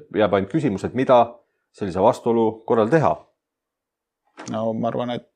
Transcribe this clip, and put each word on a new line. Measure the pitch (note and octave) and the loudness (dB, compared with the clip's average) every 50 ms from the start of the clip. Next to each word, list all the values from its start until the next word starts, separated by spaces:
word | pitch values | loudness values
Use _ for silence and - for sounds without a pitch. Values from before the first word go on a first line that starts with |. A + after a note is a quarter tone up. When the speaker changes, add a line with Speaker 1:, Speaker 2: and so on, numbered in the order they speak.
| - _ - G2+ | -10 _ 0 0
Speaker 1:
jääb | G#2+ F#2 G#2 | 2 2 2
ainult | G2 F#2+ - | 0 -2 -2
küsimus, | - D#3+ C#3 C3 G2 F#2 - | -4 -2 -2 -2 -2 -2 -6
et | F2 - B2 | -6 -4 -4
mida | C3+ E3+ B2+ A#2+ A#2 - - - _ _ _ _ _ _ | 2 4 4 4 4 2 -2 -14 _ _ _ _ _ _
sellise | _ - G#2 F#2+ E2 F#2+ F#2+ | _ -8 -8 -6 0 2 2
vastuolu | A#2+ - - - B2 A#2 A#2 A2+ G#2+ G#2+ - - - | 2 2 2 -2 0 2 2 2 0 -2 -4 -4 -2
korral | B2 A2+ G#2+ A2 | 0 2 2 2
teha? | D3+ D#3+ C3 F2 D#2+ - - _ _ _ _ _ _ _ _ _ _ _ _ _ _ _ _ _ _ _ _ _ _ - | 2 2 2 2 0 -2 -8 _ _ _ _ _ _ _ _ _ _ _ _ _ _ _ _ _ _ _ _ _ _ -20
Speaker 2:
No | - - A#2 A2 A2+ A2+ | -14 -10 -8 -4 -4 -4
ma | A2+ A2+ A#2 A2+ | -4 -4 -4 -4
arvan, | A#2 A#2+ A#2+ B2 | -4 -4 -6 -6
et, | A#2+ A#2 - _ _ | -6 -10 -10 _ _